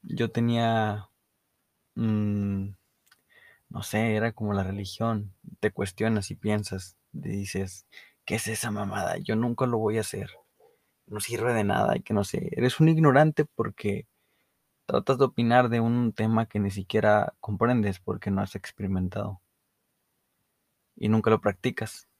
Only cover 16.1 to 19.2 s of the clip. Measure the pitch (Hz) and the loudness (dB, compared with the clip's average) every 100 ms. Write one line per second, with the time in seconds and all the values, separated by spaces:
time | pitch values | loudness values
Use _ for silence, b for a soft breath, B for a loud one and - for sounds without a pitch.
16.1 | 104 110 113 113 104 98 101 98 107 107 | 0 2 2 0 -2 -2 -4 -2 2 4
17.1 | 104 101 - - 101 117 123 104 92 - | 4 2 -6 -8 0 2 4 0 -2 -6
18.1 | 90 - 98 101 101 - - 98 95 92 | -6 -2 -2 -2 -8 -12 -8 -4 -2 -2
19.1 | 101 | -4